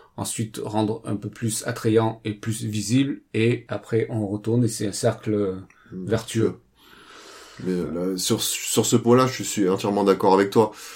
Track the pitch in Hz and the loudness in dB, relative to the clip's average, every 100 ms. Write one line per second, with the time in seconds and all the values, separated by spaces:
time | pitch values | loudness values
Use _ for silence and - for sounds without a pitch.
0 | _ - 113 - 113 - 107 110 107 110 | _ -10 -8 -6 -6 -6 -4 -2 -2 -4
1 | - 104 104 - 113 - - 120 117 110 | -6 -6 -8 -6 -4 -4 -6 -2 2 4
2 | 113 - 110 104 113 113 113 107 95 131 | 2 -2 -8 -6 -6 -6 -4 -4 0 2
3 | 139 - _ 110 117 120 - 104 - 113 | 0 -4 _ 0 0 0 -6 -10 -4 -2
4 | - 113 98 104 110 120 113 - 107 - | -2 -4 -4 -4 0 2 2 0 -6 -2
5 | 117 113 110 104 98 92 92 _ - 92 | -2 -2 -2 -2 -2 -4 -12 _ -16 -10
6 | 90 113 - 113 98 - _ _ _ - | -2 -4 -2 0 0 -2 _ _ _ -20
7 | - - - - - - 92 90 80 82 | -20 -20 -20 -20 -20 -10 -4 -4 -4 -4
8 | 92 92 - 107 - - - 117 110 120 | -4 -4 -2 -2 -2 -6 -2 0 2 2
9 | 117 123 127 - 98 107 92 98 104 101 | 6 4 4 0 -6 0 0 0 0 2
10 | 101 95 101 95 98 113 107 - - | 4 4 6 6 6 6 4 0 -18